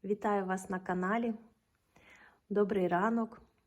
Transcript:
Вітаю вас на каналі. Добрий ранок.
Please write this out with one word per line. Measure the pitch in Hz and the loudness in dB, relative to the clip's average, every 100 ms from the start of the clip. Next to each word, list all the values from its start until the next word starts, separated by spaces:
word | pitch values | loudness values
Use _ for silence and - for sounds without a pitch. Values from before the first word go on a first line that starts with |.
Вітаю | 190 208 220 202 185 | -2 -2 0 0 0
вас | 185 - | -4 -4
на | 180 | -6
каналі. | 185 180 185 226 233 220 - _ _ _ _ _ - - - _ _ | -2 -2 0 0 -2 -4 -10 _ _ _ _ _ -20 -20 -20 _ _
Добрий | 208 202 202 180 | 2 2 2 2
ранок. | 170 208 233 220 - - _ | 4 2 2 -2 -8 -20 _